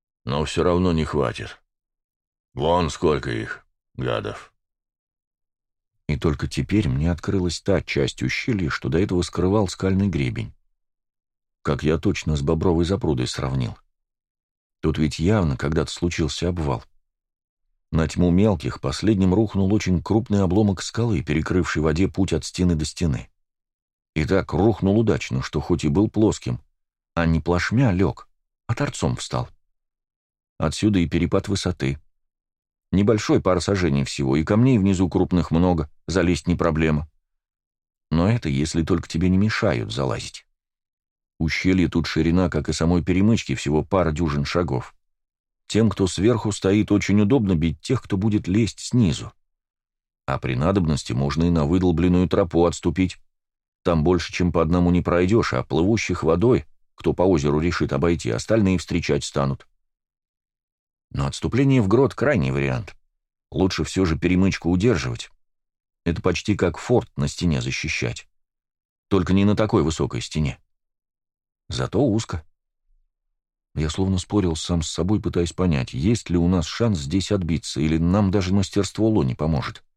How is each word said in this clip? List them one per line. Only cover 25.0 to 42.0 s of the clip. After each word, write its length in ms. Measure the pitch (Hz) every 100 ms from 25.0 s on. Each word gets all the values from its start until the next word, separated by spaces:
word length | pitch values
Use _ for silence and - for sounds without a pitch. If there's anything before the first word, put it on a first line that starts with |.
| 107 73 - 64
что 180 | - 76
хоть 220 | - 82
и 60 | 76
был 200 | 76 110
плоским, 500 | 104 110 82 - 62 - _ _ _ _
а 140 | - 82
не 120 | 80
плашмя 520 | 82 87 - 110 135
лёг, 360 | 90 90 - - _ _ _ -
а 80 |
торцом 420 | 117 139 - 76 60
встал. 320 | - 64 62 - _ _ _ _ _ _ _ _ _ -
Отсюда 400 | 76 - 107 98
и 100 | 85
перепад 400 | 85 131 98 -
высоты. 520 | 98 90 - 67 71 _ _ _ _ _ _ _ _ _
Небольшой, 520 | 87 104 110 - 131
пара 160 | 95 87
сажений 460 | - 98 87 69 67
всего, 320 | - 67 71
и 60 |
камней 360 | 78 104 127 120
внизу 280 | 98 92 90
крупных 440 | 95 90 90 80
много, 360 | 82 92 85 71 - -
залезть 400 | 87 87 85 -
не 80 | 85
проблема. 520 | 85 78 80 76 73 _ _ _ _ _ _ _ _ _ -
Но 180 | 80 92
это 220 | 117 80
если 320 | 67 78 82
только 260 | 80 73 -
тебе 220 | 80 90
не 80 | 92
мешают 560 | 107 - 107 62 52
залазить. 540 | 110 65 55 - - - _ _ _ _ _ _ _ _ -
Ущелье 520 | 82 - 92 95 80
тут 180 | 85